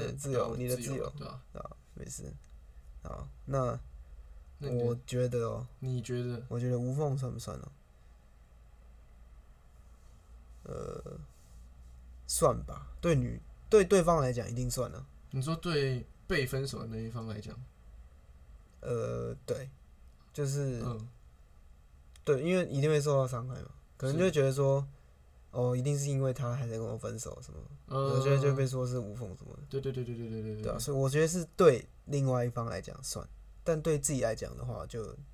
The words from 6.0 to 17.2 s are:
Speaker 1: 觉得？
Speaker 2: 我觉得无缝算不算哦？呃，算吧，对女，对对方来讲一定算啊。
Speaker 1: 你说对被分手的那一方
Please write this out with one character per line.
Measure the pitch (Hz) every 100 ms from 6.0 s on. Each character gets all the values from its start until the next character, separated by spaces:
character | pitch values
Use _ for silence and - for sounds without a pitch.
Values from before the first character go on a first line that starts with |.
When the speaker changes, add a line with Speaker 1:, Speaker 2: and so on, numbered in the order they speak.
Speaker 1:
觉 | 117 123
得？ | 123 120 123
Speaker 2:
我 | 120
觉 | 123
得 | 123
无 | 123
缝 | 135 151 135
算 | 127
不 | 117
算 | - 69
哦？ | - - - - - - - - - - - - - - - - - - - - - - - - - - - - - -
呃， | - - 50 50 - - 143 - - - - - - - - - -
算 | - 156 117
吧， | - - - -
对 | 175 151
女， | 123 117 - - -
对 | 214
对 | 185 196
方 | 165 170
来 | 131
讲 | 120 113
一 |
定 | 117 123
算 | 123 117
啊。 | - 135 - -
Speaker 1:
你 | 135
说 | 131 165
对 | 180 151 135 123 117 - -
被 | 175 131
分 | 135
手 | 135 -
的 | 113
那 | 110
一 | 113
方 | 117